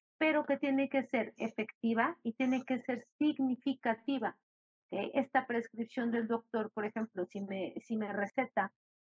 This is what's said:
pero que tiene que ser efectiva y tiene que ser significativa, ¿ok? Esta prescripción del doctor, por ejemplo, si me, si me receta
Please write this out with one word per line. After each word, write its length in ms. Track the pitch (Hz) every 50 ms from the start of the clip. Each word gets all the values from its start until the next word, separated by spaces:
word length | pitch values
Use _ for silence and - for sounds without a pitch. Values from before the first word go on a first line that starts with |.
| _ _ _
pero 280 | _ 311 311 302 302 302
que 120 | 294 277
tiene 320 | 269 294 277 269 269 277 269
que 140 | - 269 269
ser 300 | - - 233 214 - -
efectiva 800 | - 226 226 - - 220 - - _ - 226 226 226 240 320 349 - -
y 100 | 233 -
tiene 300 | - 262 254 262 254 254
que 160 | - 262 -
ser 280 | - - 247 - - - _
significativa, 1200 | _ 302 302 285 - 269 254 247 - - 277 262 - - 240 220 - - - 277 240 220 - - _ _ _ _ _ _ _ _ _ _ _
¿ok? 200 | - 196 - - -
Esta 340 | 277 233 - - 254 254
prescripción 640 | - 240 233 233 - - 226 226 - - 262 233 233
del 160 | 226 233 226
doctor, 440 | 226 233 226 - _ - 220 208 214
por 140 | - 214 208
ejemplo, 400 | 214 - 226 220 - _ 185 180
si 160 | - - 196
me, 320 | 196 196 196 190 180 240 - 247
si 160 | - - 226
me 160 | 220 214 202 202
receta 580 | 202 202 196 - 269 247 - - 208 190 - - _ _ _ _ _ _